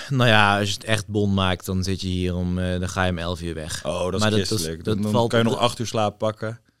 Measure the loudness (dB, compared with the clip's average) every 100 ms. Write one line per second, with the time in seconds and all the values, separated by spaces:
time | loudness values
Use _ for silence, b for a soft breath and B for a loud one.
0 | B 2 6 6 6 4 0 -4 -2 -2
1 | 0 0 2 2 2 -2 -2 -4 -2 -4
2 | -4 -2 -2 -2 -2 -2 -2 -2 -4 0
3 | 0 0 -4 -6 -6 -8 -8 -8 -6 -4
4 | -2 0 2 2 0 -2 -4 -6 -4 -2
5 | 0 2 2 2 2 2 0 0 -4 0
6 | 0 0 -4 -4 -8 -10 _ _